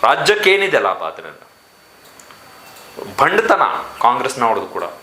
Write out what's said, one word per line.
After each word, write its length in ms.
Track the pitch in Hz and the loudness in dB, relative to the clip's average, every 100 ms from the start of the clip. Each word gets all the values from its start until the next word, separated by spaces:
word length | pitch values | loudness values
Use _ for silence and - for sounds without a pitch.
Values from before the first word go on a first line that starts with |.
ರಾಜ್ಯಕ್ಕೆ 520 | 117 156 156 208 190 | 4 2 2 2 4
ಏನಿದೆ 240 | 196 196 143 | 2 2 2
ಲಾಭ 200 | 101 92 | 2 -2
ಅದರಿಂದ? 440 | 80 85 82 76 - _ _ _ _ - - - - - - - - - - - 104 101 | -6 -10 -16 -18 -20 _ _ _ _ -20 -20 -20 -20 -20 -20 -20 -20 -20 -20 -16 -14 0
ಬಂಡತನ 440 | 151 202 220 196 127 - - - | 2 2 2 2 2 -2 -10 0
ಕಾಂಗ್ರೆಸ್ನವ್ರದ್ದು 680 | 117 127 165 - 117 104 92 | 0 2 -2 -2 0 0 -4
ಕೂಡ 180 | 95 87 - | -8 -8 -12